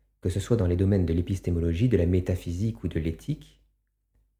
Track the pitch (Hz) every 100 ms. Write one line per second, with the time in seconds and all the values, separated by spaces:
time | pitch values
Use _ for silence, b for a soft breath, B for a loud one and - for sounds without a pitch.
0 | _ _ 92 95 - 117 90 87 95 101
1 | 82 82 - 95 - 85 85 82 123 98
2 | 87 92 90 90 87 87 110 110 87 82
3 | 80 80 - 151 - _ _ _ _ _
4 | _ _ _